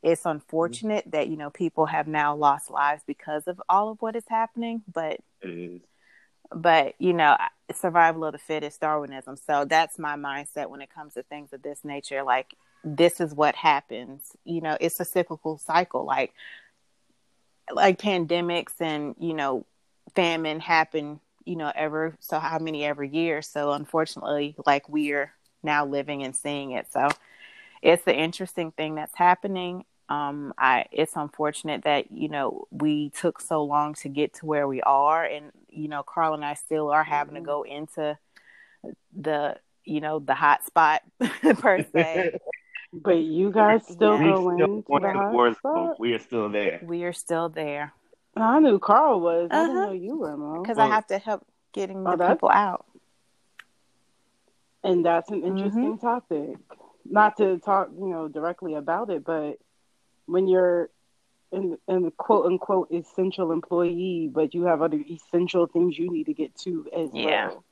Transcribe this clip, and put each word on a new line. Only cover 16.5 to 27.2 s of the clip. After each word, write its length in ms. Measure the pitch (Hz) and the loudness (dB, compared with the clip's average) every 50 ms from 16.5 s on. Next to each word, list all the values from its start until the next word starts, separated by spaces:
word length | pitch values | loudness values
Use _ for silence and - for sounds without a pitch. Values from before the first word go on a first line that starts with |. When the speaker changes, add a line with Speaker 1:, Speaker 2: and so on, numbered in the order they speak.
| - - - _ _ _ _ _ _ _ _ _ _ _ _ _ _ _ _ _ _ _ _ - | -20 -20 -20 _ _ _ _ _ _ _ _ _ _ _ _ _ _ _ _ _ _ _ _ -8
Speaker 1:
like 260 | 143 - - 196 190 185 | 0 4 4 4 4 4
pandemics 720 | - 208 196 180 170 151 170 175 175 175 175 170 - - - - | 0 0 0 0 0 0 0 -2 0 -2 -2 -4 -4 -6 -8 -6
and, 360 | 170 160 156 147 147 147 - _ | -4 -4 -4 -4 -6 -8 -8 _
you 160 | 165 170 160 | -6 -6 -4
know, 320 | 156 143 139 131 123 - _ _ _ _ _ _ _ _ - _ | -4 -4 -2 -4 -4 -6 _ _ _ _ _ _ _ _ -6 _
famine 440 | - 180 170 165 160 165 156 151 156 | 0 0 0 0 -2 -2 -4 -6 -6
happen, 600 | - - 170 160 160 - - 156 147 147 151 151 _ _ _ _ _ | -2 2 2 2 2 2 -2 -6 -6 -6 -12 -14 _ _ _ _ _
you 100 | - 180 | -10 -8
know, 160 | 165 156 147 - | -6 -6 -6 -4
ever, 420 | - 156 156 147 156 160 165 160 _ | -4 -4 -4 -2 -4 -4 -4 -6 _
so 200 | - - - 156 | -10 -6 -6 -4
how 200 | 160 151 165 160 | -4 -4 -4 -4
many 240 | 160 160 156 147 147 | -4 -4 -6 -4 -4
every 260 | 147 147 143 143 139 | -4 -4 -4 -6 -6
year. 320 | 139 160 165 165 160 147 | -2 -2 -2 0 -2 -4
So 300 | 156 - - 147 147 147 | -6 -8 -6 -4 -2 -2
unfortunately, 840 | 143 143 151 - - 160 160 156 - - - - 151 147 147 147 151 - 143 | -2 -2 -4 -4 -2 -2 -2 -2 -6 -10 -6 -4 -4 -2 -4 -6 -8 -4 0
like, 220 | - 143 143 - - | 2 2 2 0 -4
we're 420 | 147 151 151 147 143 143 139 147 _ _ _ _ _ _ - | -4 -4 -2 -2 -2 -4 -4 -6 _ _ _ _ _ _ -4
now 220 | 151 147 147 147 | 0 0 0 0
living 380 | 139 139 143 139 147 147 139 139 | 0 -2 -4 -4 -4 -6 -6 -6
and 120 | 131 127 | -6 -8
seeing 360 | - - 147 147 143 139 135 | -6 -6 -4 -6 -6 -6 -6
it. 200 | 127 120 - - | -8 -8 -8 -6
So 160 | - - 131 143 147 - | -2 0 0 0 0 -2